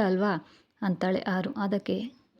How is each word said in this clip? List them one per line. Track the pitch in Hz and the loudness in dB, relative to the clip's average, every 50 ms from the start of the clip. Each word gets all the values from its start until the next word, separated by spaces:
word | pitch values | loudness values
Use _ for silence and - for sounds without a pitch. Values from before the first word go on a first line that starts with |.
| 214 | 4
ಅಲ್ವಾ?" | 190 185 185 202 208 180 156 - - - - _ _ _ - | 4 4 4 2 2 0 0 -4 -8 -20 -20 _ _ _ -4
ಅಂತಾಳೆ | 214 196 175 165 185 185 190 - - - | -2 -2 0 0 0 0 0 0 0 -2
ಆರು. | 185 185 185 202 - 220 | -2 -2 -2 -4 -4 -4
"ಅದಕ್ಕೆ | 202 196 208 196 196 - 190 190 220 247 - - _ _ _ | -2 -2 -2 -2 -2 -2 -4 -4 -4 -8 -10 -16 _ _ _